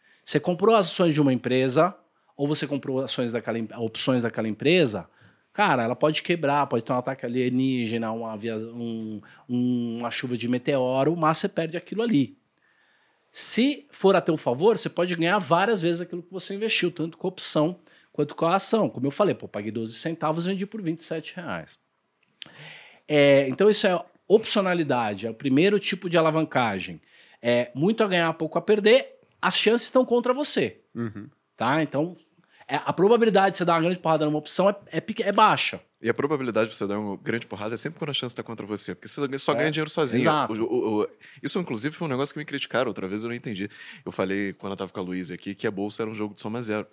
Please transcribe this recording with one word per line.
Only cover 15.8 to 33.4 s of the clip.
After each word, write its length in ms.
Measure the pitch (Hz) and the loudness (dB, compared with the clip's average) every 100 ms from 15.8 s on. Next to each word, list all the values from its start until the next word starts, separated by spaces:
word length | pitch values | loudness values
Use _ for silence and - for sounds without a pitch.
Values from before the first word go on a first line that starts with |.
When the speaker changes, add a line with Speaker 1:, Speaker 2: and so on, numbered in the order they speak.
Speaker 1:
vezes 200 | 165 170 | 0 -2
aquilo 220 | 175 175 | -4 -10
que 80 | 165 | -10
você 220 | 185 - | -12 -10
investiu, 360 | 196 220 - 175 | -6 -2 0 -2
tanto 260 | 165 160 - | -2 -8 -4
com 100 | 185 | -8
a 40 | |
opção 480 | 185 - 214 - 180 _ _ _ | -4 0 2 2 0 _ _ _
quanto 220 | - 147 | -4 -4
com 120 | - 165 | 0 2
a 100 | 190 | 2
ação. 320 | - 226 160 | 2 2 0
Como 180 | - 131 | -2 -4
eu 40 | |
falei, 220 | - 202 | 0 0
pô, 120 | 127 101 | 0 -6
paguei 240 | 104 104 | -8 -6
doze 240 | 110 113 | -6 -6
centavos 520 | 117 160 165 151 160 175 | -6 -8 -4 -2 -2 -4
e 40 | |
vendi 160 | 196 202 | -4 -6
por 160 | 220 | -8
vinte 180 | 175 160 | -6 -8
e 40 | |
sete 320 | - 165 - - | -8 -10 -10 -14
reais. 380 | 165 90 78 - _ _ _ _ _ _ - - - - - _ - | -10 -10 -10 -20 _ _ _ _ _ _ -20 -18 -20 -20 -20 _ 0
É, 400 | 151 143 139 135 | 4 8 6 4
então, 200 | 127 202 | 2 4
isso 160 | 208 208 | 6 4
é 180 | 175 - _ _ | 2 -4 _ _
opcionalidade, 1000 | 208 220 214 190 175 151 123 110 101 113 | 2 4 0 2 0 0 0 0 -4 -8
é 40 | |
o 40 | |
primeiro 440 | 113 139 135 190 208 | -6 2 4 4 2
tipo 320 | - 196 185 | 0 -4 0
de 80 | 165 | 2
alavancagem. 840 | 160 156 156 139 117 98 90 82 _ _ - _ | 4 2 0 0 0 -2 -8 -12 _ _ -20 _
É 300 | 120 120 120 | 0 2 0
muito 280 | 131 170 226 | 0 0 2
a 60 | 214 | 2
ganhar, 240 | 180 165 | 2 0
pouco 260 | 160 156 170 | -2 -4 -2
a 40 | |
perder, 560 | 170 208 208 254 - - _ _ | 2 4 6 6 4 -12 _ _
as 160 | 180 - | 0 2
chances 300 | 208 233 - | 4 4 4
estão 180 | 262 | 2
contra 300 | 254 240 233 | 4 2 2
você. 460 | 254 294 - 120 - _ | 0 2 0 -2 -4 _
Speaker 2:
Uhum. 340 | 117 117 104 113 _ _ _ | -8 -8 -8 -16 _ _ _
Speaker 1:
Tá? 260 | 240 151 | 0 0
Então, 340 | - 135 170 170 _ _ _ _ - | 0 -2 -4 -6 _ _ _ _ -6
é, 100 | 147 | -4
a 160 | - | -2
probabilidade 600 | 143 196 233 220 190 | 2 4 6 6 4